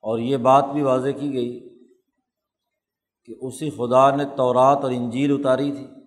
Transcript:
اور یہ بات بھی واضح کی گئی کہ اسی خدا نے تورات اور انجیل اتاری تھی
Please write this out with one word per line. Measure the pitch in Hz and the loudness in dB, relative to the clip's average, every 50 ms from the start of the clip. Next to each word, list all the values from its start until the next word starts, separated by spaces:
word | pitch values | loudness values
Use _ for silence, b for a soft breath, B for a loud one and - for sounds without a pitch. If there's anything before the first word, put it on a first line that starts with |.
| - | -4
اور | 107 117 117 | -4 -4 -4
یہ | 117 127 139 131 | -2 -4 -4 2
بات | 117 131 131 139 139 - | 4 6 6 6 4 2
بھی | 143 147 | -4 -2
واضح | 143 135 127 131 127 139 135 143 | 0 0 0 0 0 -4 -6 -4
کی | 143 147 | -6 -6
گئی | 127 127 120 120 120 120 - - - _ _ _ _ _ _ _ _ _ _ _ _ _ _ _ _ _ _ _ _ _ _ _ _ _ _ _ _ _ _ 117 | -4 -4 -4 -6 -8 -14 -18 -20 -20 _ _ _ _ _ _ _ _ _ _ _ _ _ _ _ _ _ _ _ _ _ _ _ _ _ _ _ _ _ _ -20
کہ | 113 - | -16 -12
اسی | 127 131 123 - 156 151 | -12 -12 -10 -8 -8 -8
خدا | 143 117 123 120 127 127 135 139 139 | -6 -6 -4 2 4 6 6 4 4
نے | 143 143 139 - | 0 -4 -6 -2
تورات | - 127 127 120 123 127 139 147 143 139 | -2 0 2 4 4 4 4 4 2 0
اور | 131 | -4
انجیل | 127 123 120 120 113 131 143 143 | -4 -4 -6 -6 -4 -2 0 0
اتاری | 143 139 139 131 131 131 143 143 | 0 0 0 0 0 0 -2 -6
تھی | 143 139 131 - - - _ | -6 -8 -14 -18 -20 -20 _